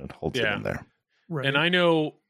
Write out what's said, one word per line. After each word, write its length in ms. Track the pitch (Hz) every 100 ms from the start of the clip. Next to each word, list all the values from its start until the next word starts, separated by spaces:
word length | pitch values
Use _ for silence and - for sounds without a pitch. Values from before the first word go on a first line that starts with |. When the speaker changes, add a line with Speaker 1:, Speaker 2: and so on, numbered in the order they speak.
Speaker 1:
it 80 | 69
holds 260 | - 76 120
it 40 |
Speaker 2:
Yeah. 120 | 110 101
Speaker 1:
in 80 |
there. 220 | 52 - - _ _ _ _
Speaker 3:
Right. 160 | 160 135
Speaker 2:
And 120 | 143
I 100 | 165
know, 480 | 180 175 165 151 - _